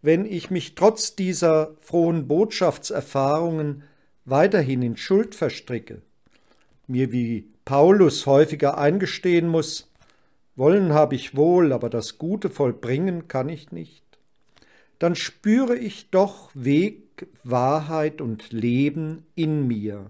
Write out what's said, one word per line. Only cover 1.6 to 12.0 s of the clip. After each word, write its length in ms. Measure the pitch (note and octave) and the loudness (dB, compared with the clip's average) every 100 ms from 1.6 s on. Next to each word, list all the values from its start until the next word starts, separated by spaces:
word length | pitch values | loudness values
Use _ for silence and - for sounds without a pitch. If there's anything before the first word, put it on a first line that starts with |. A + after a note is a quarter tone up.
| D#3 - | 0 -8
frohen 480 | - F3 E3+ E3+ C3 | -4 0 2 0 0
Botschaftserfahrungen 1500 | D3+ G#3+ - F3 - - - - C#3 C3+ D3+ E3+ D#3+ D3+ C#3+ - _ _ _ | 0 0 0 -2 -2 -6 -8 -6 -2 0 0 -2 -4 -4 -8 -14 _ _ _
weiterhin 580 | - C3+ F#3+ G3 C3+ C3 | -2 2 4 2 0 0
in 140 | B2 A2+ | -2 -4
Schuld 400 | - F#3+ A3 - | 0 0 0 -4
verstricke, 680 | D3 - - A#2+ - A2 _ _ _ _ _ _ _ _ - | -6 -6 -10 -10 -10 -20 _ _ _ _ _ _ _ _ -6
mir 240 | B2+ B2+ | -2 -2
wie 380 | B2 A#2 A#2 - _ - | -2 -4 -6 -10 _ -4
Paulus 600 | C#3 D#3+ G3 F3 - - | 4 6 8 6 4 2
häufiger 520 | C#3 D#3 D3 C#3+ C#3 | 4 4 2 -2 2
eingestehen 720 | C#3+ F#3+ F#3 - F#3 E3+ E3+ | 0 0 -4 -4 0 2 2
muss, 420 | E3 - - - _ _ _ _ _ _ - | 0 -2 -8 -14 _ _ _ _ _ _ 0
"Wollen 380 | C3+ G3 F#3 | 4 4 4
hab 180 | D3+ D3 | 4 4
ich 240 | C3+ - C3+ | 2 -6 0
wohl, 380 | D#3 F3+ E3 | 4 4 4
aber 160 | B2 A#2 | 2 -2
das 280 | A#2 | -4